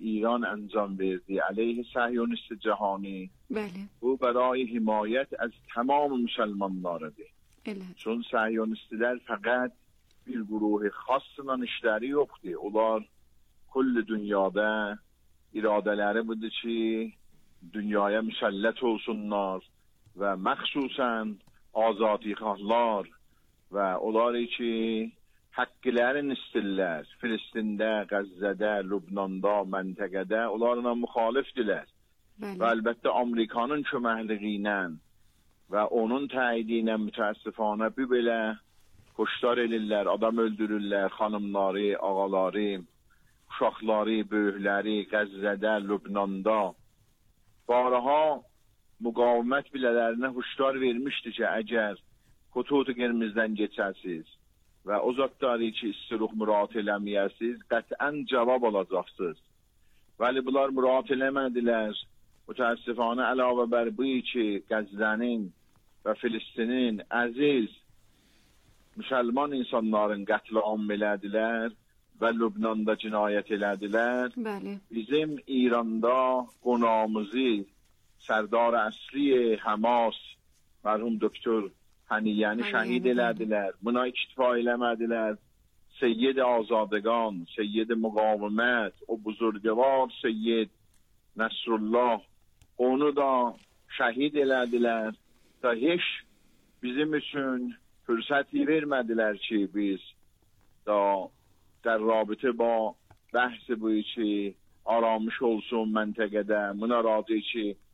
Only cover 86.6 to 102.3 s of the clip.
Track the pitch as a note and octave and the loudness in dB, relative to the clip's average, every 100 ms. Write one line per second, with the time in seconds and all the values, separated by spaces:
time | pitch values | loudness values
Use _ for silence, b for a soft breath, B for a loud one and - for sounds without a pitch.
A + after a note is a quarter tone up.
86.6 | A2 A2+ G#2 G#2+ A2 A#2 A2 F#2 E2+ - | 2 2 2 0 2 2 0 -4 -8 -6
87.6 | G#2 A2 A2+ A2+ A2 G#2+ A2 G#2+ G#2 G#2+ | -2 0 0 0 0 2 2 2 0 0
88.6 | A#2+ A#2+ G2+ - - A2 G#2+ G#2+ A2+ G#2 | 2 2 0 -6 -8 -6 -6 -2 -2 0
89.6 | A2 A2+ C3+ C3+ B2+ - A#2+ A2 A2+ A2+ | 0 4 4 4 2 0 -4 -2 0 0
90.6 | G#2+ _ _ _ _ _ _ G2+ A2+ - | 0 _ _ _ _ _ _ -4 -4 -4
91.6 | A#2+ A2+ G#2+ A#2+ B2 G#2 - _ _ _ | -2 -2 2 2 2 0 -4 _ _ _
92.6 | _ - B2+ C3 D3 C#3+ C#3 B2+ A#2+ A2+ | _ 0 2 2 2 2 2 2 0 -4
93.6 | - _ - - B2 A#2+ D3 D3 C3+ C3 | -18 _ -12 -2 0 2 0 2 2 4
94.6 | B2 A#2+ A#2+ A2+ A2 G#2+ _ _ _ _ | 2 2 2 2 -2 -6 _ _ _ _
95.6 | B2+ A2+ D3 F3 - - - _ _ _ | -2 2 2 2 -2 -6 -12 _ _ _
96.6 | _ _ B2 C3 D#3 D3+ - D3 C3+ B2+ | _ _ -6 -2 0 0 -2 -4 -2 -2
97.6 | B2 A#2 _ _ - A#2 A2+ C#3+ - C#3+ | -4 -10 _ _ -2 -2 2 0 0 0
98.6 | C#3+ D#3 D3 C3+ A#2 A2+ G#2+ G2+ - A2 | 2 2 2 0 0 2 2 0 -2 0
99.6 | F#2+ G2 G2+ F#2+ - - _ _ _ _ | 0 0 0 -2 -6 -20 _ _ _ _
100.6 | _ _ - G#2 G2+ G2 F2 _ _ _ | _ _ 0 2 4 2 -2 _ _ _
101.6 | _ _ A#2 A2 A2 A2 G#2 | _ _ -2 0 2 2 0